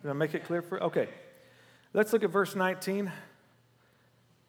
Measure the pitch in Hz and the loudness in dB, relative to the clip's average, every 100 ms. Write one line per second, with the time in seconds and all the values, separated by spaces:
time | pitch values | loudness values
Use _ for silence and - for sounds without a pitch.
0 | 147 143 156 160 - 170 170 - 170 156 | -4 0 0 0 -2 -4 -2 -2 0 2
1 | 107 - - - - - - - _ 202 | 0 -4 -20 -20 -20 -20 -20 -20 _ 0
2 | 214 226 202 196 185 196 185 185 190 202 | 2 2 2 2 2 2 0 0 -2 -2
3 | 190 - - - _ _ _ _ _ _ | -4 -8 -16 -20 _ _ _ _ _ _
4 | _ _ _ _ | _ _ _ _